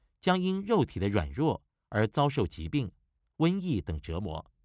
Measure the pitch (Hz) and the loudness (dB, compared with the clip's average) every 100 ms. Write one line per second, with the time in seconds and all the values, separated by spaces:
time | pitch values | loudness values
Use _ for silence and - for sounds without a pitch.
0 | _ _ 185 185 185 190 202 214 127 - | _ _ 0 2 2 -2 2 2 2 0
1 | 98 101 73 73 156 - _ _ - 104 | 0 0 -2 -2 -2 -2 _ _ -4 0
2 | 110 - 143 139 92 - 80 143 104 _ | 0 2 2 2 -2 -4 -4 -2 -4 _
3 | _ _ _ - 165 196 180 107 82 78 | _ _ _ 0 2 2 -2 -2 -2 -6
4 | - 82 107 156 - _ | -6 -6 -6 -8 -12 _